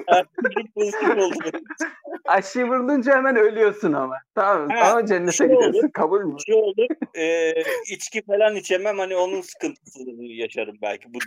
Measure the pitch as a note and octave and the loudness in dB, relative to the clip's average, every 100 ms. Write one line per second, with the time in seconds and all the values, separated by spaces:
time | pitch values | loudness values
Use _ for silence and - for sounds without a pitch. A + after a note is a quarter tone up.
0 | - F4+ - - B4+ - A4 G#4 G#4 G#4+ | 4 2 2 -4 -4 -4 -6 -4 -4 -2
1 | G#4+ - F3+ D#4+ - E4 D#4+ - D#4+ - | 0 2 0 -2 -8 -10 -12 -10 -10 -10
2 | - E4 - F#3+ F#3+ B3+ A#3+ B3+ B3 C#4+ | -14 -8 0 0 0 -2 0 0 0 0
3 | A#3+ C4+ C4+ A#3+ G#3+ G#3+ G#3 G3 F#3 C#3+ | 4 2 4 4 4 4 2 2 -2 0
4 | C3 C3 _ - G3 F#3+ D3 A#3 A3+ A#3 | -2 -8 _ -2 2 2 0 2 4 4
5 | G#3+ F3+ F3 E3+ D4+ B4+ A4+ F#3+ C#4 - | 2 0 0 2 4 6 4 2 0 0
6 | D#3+ F#3+ F#3 C#3+ G3 A3 G#3 G3+ B3 - | 0 0 -2 -6 0 0 2 0 -2 -2
7 | - E3+ D#3+ E3 D#3+ E3 D#3+ D#3+ - F3+ | -8 -4 -2 0 0 0 -2 -4 -6 -12
8 | - A3 G3+ G3+ G#3+ G3+ - F#3 G#3 G3 | -10 -8 -2 2 2 2 -2 -2 0 -4
9 | F#3+ F#3 F3+ F#3+ F3 - D#3+ - _ C3+ | -2 0 0 -2 -8 -8 -8 -8 _ -18
10 | B2+ A#2 A#2+ A#2 A2 B2 G#2+ G#2 G#2 G#2 | -16 -14 -14 -8 -8 -6 -8 -6 -8 -8
11 | A#2+ A#2+ | -10 -12